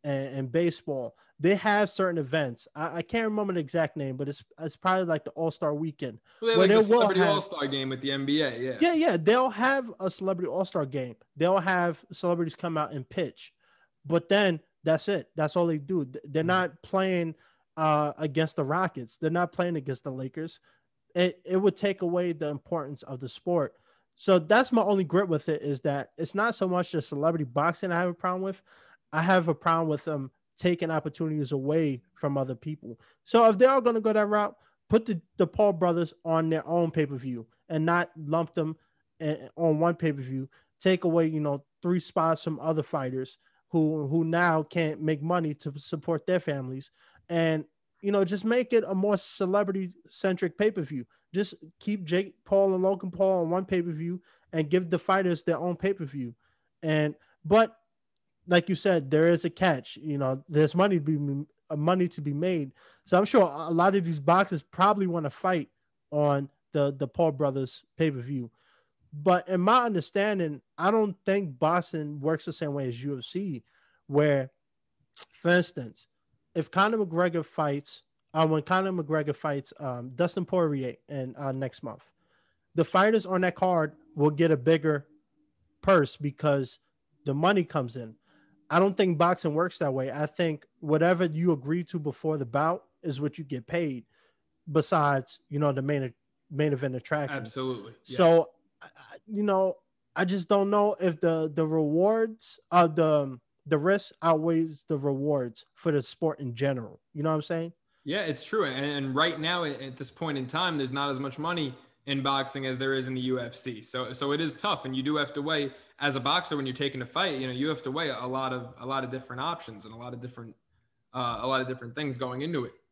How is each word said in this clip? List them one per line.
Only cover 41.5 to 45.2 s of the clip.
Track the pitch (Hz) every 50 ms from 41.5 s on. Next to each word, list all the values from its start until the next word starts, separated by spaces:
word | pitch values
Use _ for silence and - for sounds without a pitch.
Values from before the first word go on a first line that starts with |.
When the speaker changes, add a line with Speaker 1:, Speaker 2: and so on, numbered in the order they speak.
| 143 139 _ _ _ _
Speaker 1:
three | - 175 180 180
spots | - - _ 180 160 160 160 156 -
from | 165 156 139
other | 143 160 160 156 139
fighters | - - 147 131 127 131 131 131 - - _ _ _ _ _ _ _
who, | - 165 156 151 160 156 147
who | 135 151 165 165
now | 160 165 170 175 175 160 160 151
can't | _ - 175 165 156 151 -
make | 156 156 156 139